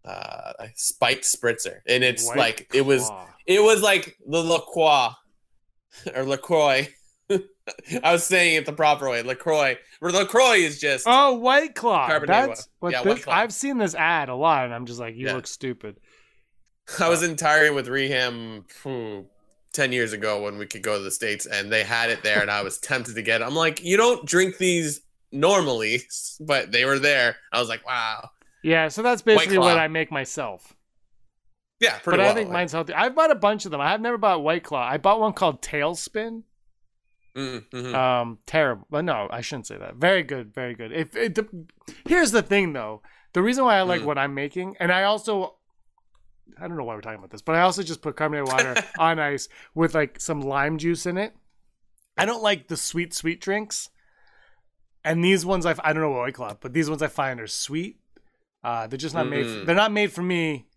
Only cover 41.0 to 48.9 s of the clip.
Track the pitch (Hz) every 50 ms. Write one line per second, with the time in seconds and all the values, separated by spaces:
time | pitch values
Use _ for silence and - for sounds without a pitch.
41 | 160 - - 226 233 226 170 220 214 - - 170 160 _ _ _ _ - - -
42 | _ - 330 359 330 226 202 226 208 - 196 202 190 165 147 131 110 107 110 107
43 | _ - _ _ _ _ - 175 190 233 247 262 262 240 214 190 190 180 175 170
44 | 156 147 147 139 139 143 139 135 143 147 - 180 180 190 202 - 180 170 180 185
45 | 196 202 214 208 - 226 214 196 185 - _ _ _ _ _ _ _ _ _ _
46 | _ _ _ _ _ - _ _ _ _ - - 175 175 175 156 127 117 110 107
47 | 101 110 107 104 95 92 - 107 - - 160 165 175 185 175 196 190 160 165 -
48 | - 151 135 - 151 151 151 147 139 131 131 131 135 131 120 127 131 -